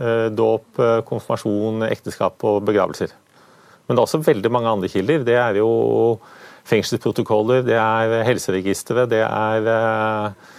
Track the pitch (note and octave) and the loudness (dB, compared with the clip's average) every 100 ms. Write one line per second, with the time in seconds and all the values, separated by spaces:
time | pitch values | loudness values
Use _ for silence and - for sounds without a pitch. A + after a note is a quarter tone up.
0 | A#2+ A2+ A2+ A2 A2 A2 - - A#2 A2+ | -2 0 0 2 2 0 -4 0 2 2
1 | A2+ A2+ - A#2 A2 G#2 A2 A2 A2 - | -2 -8 -4 -4 -2 -2 -2 -2 -4 -4
2 | - - F#2+ - A2+ G#2 G#2 G#2 F2 - | -8 -4 -4 -2 0 0 2 2 0 -2
3 | F2 - _ _ - - _ - - B2 | -8 -8 _ _ -20 -20 _ -18 -2 0
4 | A2 D#3+ D#3+ G#2+ A2 B2 A2+ G#2+ F#2 F#2+ | 2 2 2 2 0 0 0 -2 -2 -2
5 | G2+ D#3+ A#2+ A#2+ A#2+ G2+ A2+ A#2 A2+ A2+ | 0 0 2 2 2 2 2 2 2 2
6 | A#2 A2 - - - - - A2 - F3 | 0 0 -8 -20 -20 -20 -2 -2 0 -4
7 | - F#3 D#3 G#2+ A2 B2+ B2 A2+ A2 A2+ | -2 -2 0 0 2 2 2 0 2 0
8 | A2+ A2+ A2+ A#2+ - F#2+ F#2+ G2 - A#2 | 0 0 0 -2 -2 -2 -2 -4 -2 -2
9 | B2 A2 A2 G#2+ G#2+ A2 A2 A2 A2+ A2 | 2 0 0 0 -2 0 0 0 0 0
10 | A2 G#2+ G#2 G2 - | -2 -2 -6 -8 -20